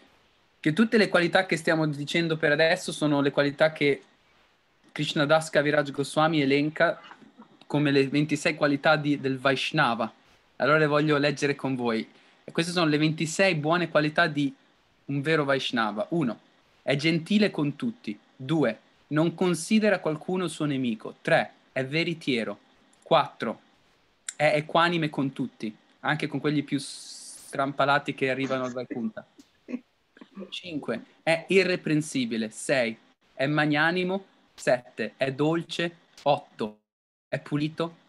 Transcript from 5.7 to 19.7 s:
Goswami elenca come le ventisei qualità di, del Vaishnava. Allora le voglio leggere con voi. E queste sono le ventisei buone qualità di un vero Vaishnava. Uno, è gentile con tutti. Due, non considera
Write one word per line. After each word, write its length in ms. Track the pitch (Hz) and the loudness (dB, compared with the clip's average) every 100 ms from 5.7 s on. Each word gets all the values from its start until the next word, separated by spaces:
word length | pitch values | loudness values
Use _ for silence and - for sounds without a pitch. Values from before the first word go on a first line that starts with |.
| 147 143 | 2 0
Goswami 500 | 139 139 - 160 160 | -2 -4 2 2 2
elenca 580 | 135 143 151 156 170 - - - - _ - _ - | 2 2 0 0 0 0 -10 -20 -20 _ -20 _ -4
come 260 | 147 147 | 0 2
le 160 | 139 135 | 2 2
ventisei 460 | 143 151 - 170 156 | 0 0 0 -2 0
qualità 420 | 147 143 165 151 | 0 2 2 2
di, 220 | 147 139 | 2 -2
del 200 | 135 131 | -2 0
Vaishnava. 720 | 135 131 - 156 135 117 113 - _ _ _ - | 0 0 0 0 2 2 -4 -8 _ _ _ -4
Allora 200 | 123 156 | 2 4
le 100 | 151 | 4
voglio 300 | 147 151 143 | 2 2 2
leggere 380 | 147 147 143 143 | 2 0 -2 -2
con 200 | 135 131 | -4 -2
voi. 300 | 120 113 - - _ _ | -2 -2 -4 -14 _ _
E 80 | - | -10
queste 220 | - 170 | -4 -2
sono 160 | 175 160 | 0 2
le 80 | 147 | 2
ventisei 580 | 156 156 165 - 196 165 | 2 0 -4 2 2 2
buone 340 | 147 170 165 | 0 0 2
qualità 380 | 151 147 156 170 | 0 0 2 0
di 260 | 143 139 135 _ _ _ _ - | 0 -2 -4 _ _ _ _ -6
un 160 | 143 | -4
vero 240 | 139 160 139 | 0 0 2
Vaishnava. 640 | 139 - 123 110 104 104 | 0 -2 -2 -2 -2 -4
Uno, 300 | 170 131 - _ _ _ _ | -2 -2 -4 _ _ _ _
è 140 | - 143 | -2 0
gentile 560 | 156 170 160 208 202 | 2 0 2 2 2
con 260 | - 143 139 | 0 -2 -2
tutti. 400 | 120 110 - 101 _ - | -6 -6 -10 -12 _ -14
Due, 440 | 131 160 123 110 _ _ - | -2 0 0 -2 _ _ -6
non 260 | 151 170 | 0 0
considera 680 | 170 185 170 - | 0 0 0 2